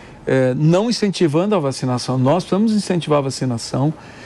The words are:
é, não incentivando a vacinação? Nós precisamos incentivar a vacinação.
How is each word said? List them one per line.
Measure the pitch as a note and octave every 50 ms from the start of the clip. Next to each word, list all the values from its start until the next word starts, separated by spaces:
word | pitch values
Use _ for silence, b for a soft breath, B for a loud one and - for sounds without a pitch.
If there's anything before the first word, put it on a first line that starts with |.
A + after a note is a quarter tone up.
| B B B B B -
é, | C3+ C3 C3 B2+ B2+
não | C3+ D3+ D#3+ E3+ F#3 G#3+ B3
incentivando | G#3+ - - G3+ E3+ - F#3 D#3+ C#3 D#3+ F#3 G#3+ G#3+
a | F#3
vacinação? | C#3+ C3+ B2+ - - B2+ B2+ A#2+ - - B2+ C3
Nós | B2+ C3+ D#3 F#3 -
precisamos | - F3+ F#3+ A3 A#3 G#3+
incentivar | G#3 - - F#3 E3+ D3 D3+ D3+ C#3+
a |
vacinação. | C3+ C3+ B2+ - C#3 B2+ A#2 A#2 - - - C3 C3+ D#3 D#3 - B B B B B